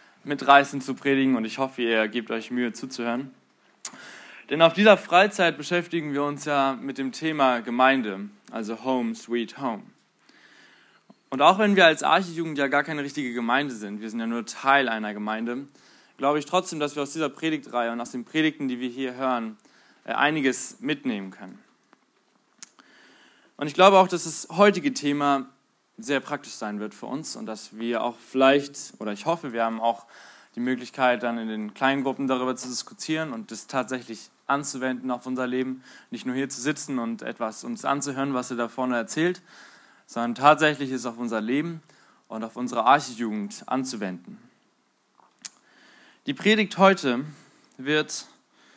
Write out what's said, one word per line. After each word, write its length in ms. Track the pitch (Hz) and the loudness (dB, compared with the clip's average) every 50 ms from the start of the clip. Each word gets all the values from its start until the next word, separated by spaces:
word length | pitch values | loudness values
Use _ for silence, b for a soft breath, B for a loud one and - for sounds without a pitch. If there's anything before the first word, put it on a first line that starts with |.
| b b b b b | b b b b b
mitreißend 600 | 139 147 139 139 131 139 139 139 139 - 139 127 | -6 -6 0 6 8 8 8 8 6 -2 -6 -6
zu 100 | - 131 | -6 -6
predigen 420 | - - 143 139 135 135 135 131 | -4 0 2 2 4 4 4 2
und 100 | 117 110 | 2 0
ich 120 | 110 110 - | -2 -4 -4
hoffe, 240 | 135 131 - - | -4 -4 -4 -2
ihr 260 | 120 113 113 110 110 107 | 0 2 2 2 2 0
gebt 220 | 107 120 110 - | -2 -4 -4 -4
euch 220 | 113 113 110 - | -6 -6 -6 -4
Mühe 220 | 123 123 123 117 110 | -4 -2 -2 -2 -4
zuzuhören. 600 | - - 131 - - 117 117 117 123 143 135 - _ _ _ _ _ _ _ _ _ - - B B B B B B B B B B B B | -6 -10 -10 -8 -6 -4 -4 -4 -4 -6 -10 -14 _ _ _ _ _ _ _ _ _ -14 -14 B B B B B B B B B B B B
Denn 100 | 131 156 | 2 6
auf 120 | 165 165 165 | 6 6 6
dieser 220 | 185 208 220 202 | 8 8 8 8
Freizeit 640 | 185 - - 170 180 196 208 202 - 185 170 156 139 | 8 6 4 6 6 6 6 4 2 2 2 2 0
beschäftigen 560 | 147 - 175 175 170 175 - 170 151 151 143 | -4 -2 -2 -2 -2 -2 -4 -4 -4 -2 -2
wir 100 | 139 147 | -2 -2
uns 220 | 147 147 143 143 | -2 -4 -4 -4
ja 320 | 151 147 139 135 135 135 117 | 0 2 2 2 2 0 -2
mit 200 | - 135 127 131 | -6 -8 -6 -4
dem 120 | 135 131 | -4 -4
Thema 500 | 117 - 156 160 156 151 139 131 123 117 | -4 -4 -4 -2 2 4 4 4 4 2
Gemeinde, 680 | 110 120 117 123 131 131 135 135 117 107 95 95 101 101 - _ _ - | -2 -2 2 4 6 6 6 4 0 -2 -4 -6 -8 -12 -14 _ _ -12
also 320 | - 110 110 104 113 110 120 | -8 -8 -6 -6 -8 -6 -2
Home 320 | 131 131 127 120 113 113 | -2 0 0 0 -2 -4
Sweet 420 | 113 - - 117 120 113 107 - - | -8 -8 -4 -4 -4 -4 -4 -8 -6
Home. 240 | 139 127 113 101 - - - _ _ _ _ _ b b b b b b b b b b b b b b b b b b - _ _ - | -6 -6 -6 -6 -10 -18 -20 _ _ _ _ _ b b b b b b b b b b b b b b b b b b -20 _ _ -6
Und 100 | - 131 | 2 6
auch 160 | 143 160 185 190 | 8 8 8 8
wenn 180 | 214 208 202 | 6 4 6
wir 120 | 190 180 165 | 8 8 8
als 160 | 160 - 147 | 6 6 4
Archijugend 560 | 143 151 180 190 175 165 160 170 165 151 143 | 4 4 2 2 0 -6 -6 -6 -4 -2 -2
ja 80 | 139 135 | 0 2
gar 160 | 139 147 147 | 2 0 0
keine 180 | 156 160 147 | 0 -4 -6
richtige 320 | 139 139 139 151 135 123 120 | -6 -6 -6 -6 -6 -6 -4
Gemeinde 400 | 123 117 117 120 139 147 143 123 | -4 -2 0 2 0 0 -2 -6
sind, 260 | 110 107 101 101 104 | -10 -10 -10 -10 -10
wir 120 | 107 113 | -10 -8
sind 80 | 107 117 | -6 -6
ja 80 | 113 113 | -4 -4
nur 180 | 117 117 110 | -4 -6 -6
Teil 440 | - - - - 135 139 139 135 120 | -8 -10 -2 2 4 4 4 4 2
einer 260 | 113 110 110 107 104 | -2 -4 -4 -6 -6
Gemeinde, 520 | 104 107 107 110 110 113 117 120 127 143 143 b b b b b b b b b b | -6 -6 -6 -4 -4 -4 -6 -6 -6 -10 -14 b b b b b b b b b b
glaube 200 | 135 139 147 151 | 0 0 0 0
ich 80 | 147 | 0
trotzdem, 340 | - - 185 185 185 170 156 | -2 -2 -2 -2 -2 -4 -4
dass 160 | 147 139 143 | -4 -4 -4
wir 60 | 147 | -4
aus 120 | 139 139 147 | -6 -4 -4
dieser 160 | 160 156 139 | -4 -4 -4
Predigtreihe 600 | 135 - 160 160 156 147 143 - - 120 117 117 | -4 -4 -4 -2 -2 -4 -4 -4 -2 -2 -2 -2
und 80 | 117 120 | -2 -4
aus 120 | 120 120 | -6 -8
den 120 | - 127 117 | -8 -10 -10
Predigten, 440 | - - 156 156 156 147 - 147 131 | -4 -2 0 0 0 0 -2 -4 -4
die 120 | 123 120 | -4 -4
wir 100 | 127 123 | -6 -6
hier 260 | 120 131 135 127 123 | -6 -6 -6 -6 -6
hören, 420 | 123 135 131 127 120 113 110 107 - b b b b b b b b b | -4 -2 -2 0 -2 -4 -6 -10 -14 b b b b b b b b b
äh, 100 | - 113 | -4 0
einiges 680 | - 135 147 156 156 135 135 123 - - - - - | 2 2 2 2 2 2 0 0 0 -4 -10 -12 -8
mitnehmen 500 | - 139 151 147 - 131 113 101 98 95 | -4 -4 -4 -2 -2 -4 -4 -4 -6 -10
können. 260 | 92 - 101 92 95 101 _ _ _ _ _ _ _ _ _ _ _ _ _ _ _ _ _ _ _ _ - - _ b b b b b b b b b b b b b b b b b | -14 -16 -18 -18 -18 -20 _ _ _ _ _ _ _ _ _ _ _ _ _ _ _ _ _ _ _ _ -20 -20 _ b b b b b b b b b b b b b b b b b
Und 80 | 147 | -8
ich 80 | 151 143 | -2 4
glaube 240 | - 185 196 196 190 | 8 8 10 10 8
auch, 100 | 185 180 | 8 6
dass 180 | 180 170 - | 2 -4 -4
das 240 | 165 151 - - - 165 | -6 -8 -8 -10 -4 2
heutige 380 | 170 202 208 190 175 147 143 127 | 4 6 6 6 4 0 -2 -2
Thema 540 | - 147 143 143 147 143 143 139 139 127 - _ _ _ _ _ _ _ _ _ - | -2 -2 -2 0 0 2 2 2 0 -2 -6 _ _ _ _ _ _ _ _ _ -12
sehr 220 | 113 123 143 135 | -6 -2 -2 -2
praktisch 320 | 131 - 143 139 - - - | -2 -4 -8 -10 -10 -12 -12
sein 260 | - 117 107 104 104 | -10 -8 -8 -6 -6
wird 160 | 107 107 - | -8 -10 -10
für 100 | - - | -12 -12
uns 300 | 113 123 147 160 - - | -10 -8 -8 -8 -10 -12
und 100 | 117 110 | -12 -10
dass 320 | 107 113 107 - - - 110 | -12 -12 -12 -14 -16 -12 -8
wir 240 | 117 117 120 113 | -4 -2 -2 0
auch 140 | 110 120 117 - | -2 -2 -4 -8
vielleicht, 760 | - - - 131 131 135 135 143 143 143 - - - - - - | -10 -4 2 4 6 6 6 6 2 -2 -10 -14 -16 -16 -14 -10
oder 140 | - 104 | -8 -8
ich 160 | 104 101 - - | -8 -6 -4 -4
hoffe, 260 | 165 - - 139 113 | -4 -4 -4 -6 -4
wir 100 | 117 117 | -2 -2
haben 160 | 113 113 113 | -2 -2 0
auch 280 | 113 117 117 - - - B B B B B B B B B | 0 0 0 -2 -6 -20 B B B B B B B B B
die 40 | 117 | -4
Möglichkeit, 600 | 120 127 127 117 123 - - - 131 127 123 110 | -2 -2 -2 -4 -6 -8 -4 0 2 2 2 2
dann 160 | 117 120 117 117 | 0 -4 -4 -4
in 100 | 113 110 | -6 -6
den 280 | 110 107 107 104 104 | -6 -6 -8 -8 -6
Kleingruppen 500 | - 135 131 135 139 131 139 127 - 139 | -2 0 0 2 0 0 -2 -4 -2 -2
darüber 300 | 131 131 127 127 127 127 | -2 0 0 -2 -2 -4
zu 140 | 123 - 127 | -6 -8 -10
diskutieren 600 | 123 - - - 110 - - - 156 160 160 156 | -8 -10 -10 -12 -14 -12 -6 -4 -4 -4 -4 -6
und 200 | 123 113 107 - | -8 -10 -12 -12
das 160 | 113 107 - - | -14 -14 -12 -6
tatsächlich 640 | - 135 123 - 131 127 117 - 113 104 - - _ _ _ - | -4 -4 -4 -4 -6 -8 -8 -10 -14 -14 -16 -20 _ _ _ -2
anzuwenden 640 | 143 143 147 139 - 131 127 131 127 120 - 131 | -2 -2 -2 -4 -6 -4 -4 -4 -4 -4 -6 -6
auf 160 | 123 120 - 131 | -6 -6 -6 -6
unser 180 | 127 127 127 | -4 -4 -2
Leben. 380 | 123 123 127 131 131 131 131 B B B B B B | -2 -2 -2 -2 -4 -6 -10 B B B B B B
Nicht 160 | - 113 101 | -12 -10 -8
nur 80 | 131 123 | -6 -4
hier 160 | 131 135 127 | -4 -4 -6
zu 100 | - - | -6 -6
sitzen 380 | 120 147 151 - - - 139 127 | -4 -4 -4 -4 -6 -8 -6 -6
und 240 | 117 113 117 107 | -4 -6 -6 -8
etwas 420 | 123 120 117 - 123 110 107 - - | -8 -10 -8 -6 -6 -6 -6 -8 -10
uns 220 | 123 117 110 - | -10 -10 -6 -4
anzuhören, 480 | 143 139 143 131 143 135 135 135 143 135 | -4 -4 -4 -4 -6 -6 -4 -4 -4 -4
was 160 | 127 123 - | -4 -4 -4
er 80 | 127 117 | -6 -6
da 100 | 120 113 | -6 -6
vorne 280 | - - 127 127 123 | -6 -4 -4 -2 -2
erzählt, 480 | 120 113 - - 156 160 175 185 - - B B B B B B B B B B B B B | -2 -4 -4 -2 -2 0 0 -2 -4 -10 B B B B B B B B B B B B B
sondern 260 | - 117 117 120 117 | -6 -4 -4 -4 0
tatsächlich 560 | 123 135 147 151 143 156 151 151 139 143 131 | 4 6 6 8 8 6 2 2 0 -4 -4
es 160 | 131 127 113 | -4 -4 -6
auf 140 | 123 113 117 | -6 -8 -6
unser 200 | 123 117 117 110 | -6 -4 -2 -2
Leben 440 | 107 110 127 143 156 170 165 160 - b b b b b b b b b | -2 0 -2 -2 -2 -4 -6 -10 -14 b b b b b b b b b
und 140 | 110 110 113 | -10 -10 -10
auf 120 | 110 - | -8 -8
unsere 300 | 120 123 117 127 120 110 | -6 -6 -4 -2 2 4
Archijugend 800 | 120 135 147 143 131 123 110 117 110 104 107 101 101 - - - - | 6 6 4 4 0 -8 -6 -4 -4 -4 -4 -6 -8 -10 -12 -8 -4
anzuwenden. 720 | - 131 131 131 - 110 104 95 90 87 - - - - - - _ _ _ _ _ _ _ _ _ _ _ _ _ _ _ _ _ _ - - b b b b b b b b b b b b b b b | -4 -4 -4 -4 -6 -6 -6 -6 -8 -8 -12 -18 -20 -20 -20 -20 _ _ _ _ _ _ _ _ _ _ _ _ _ _ _ _ _ _ -18 -18 b b b b b b b b b b b b b b b
Die 80 | - 143 | -8 -6
Predigt 460 | - - 202 220 214 208 - - - | 0 2 4 4 4 2 0 2 6
heute 460 | 190 190 190 190 - 135 123 120 147 151 147 b b b b b b b b - | 6 6 6 4 2 0 0 0 -2 -8 -12 b b b b b b b b -8
wird 480 | 131 139 151 151 151 151 - - - - - _ _ _ b b b b b | -4 0 0 0 0 -2 -6 -12 -12 -14 -20 _ _ _ b b b b b